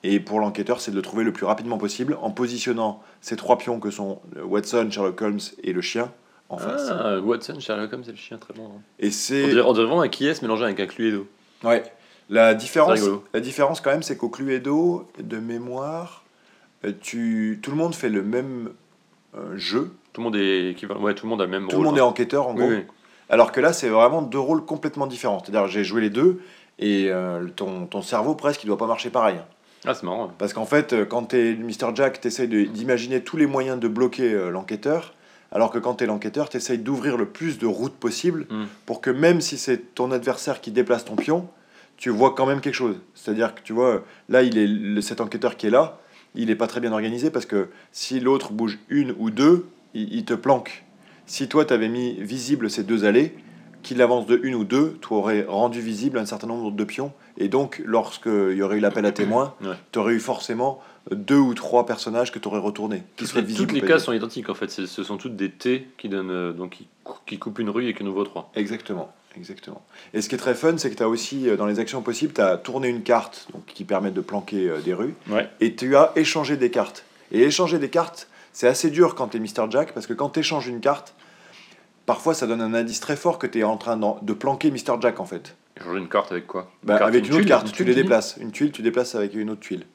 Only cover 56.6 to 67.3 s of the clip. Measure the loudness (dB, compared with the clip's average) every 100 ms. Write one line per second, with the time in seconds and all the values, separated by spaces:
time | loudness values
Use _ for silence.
56.6 | -4 -4 -4 -4 -8 -8 -20 -4 0 2
57.6 | 0 -6 0 0 0 -6 0 2 2 2
58.6 | 0 2 2 2 0 0 0 2 0 -6
59.6 | -10 -10 -6 -2 0 0 0 -6 -4 -2
60.6 | -2 -4 -16 -20 -8 -8 4 6 6 2
61.6 | 2 2 2 -4 -2 -2 -2 -4 -4 -2
62.6 | -2 -4 -6 -6 -8 -10 -4 -2 -2 -2
63.6 | 0 0 4 2 2 -2 -2 -8 -8 -6
64.6 | -6 -6 -8 -8 -8 -8 -8 -6 -6 -2
65.6 | -2 -2 -4 -14 -6 -6 -4 -4 -4 -6
66.6 | -10 -14 -20 _ -18 -16 -14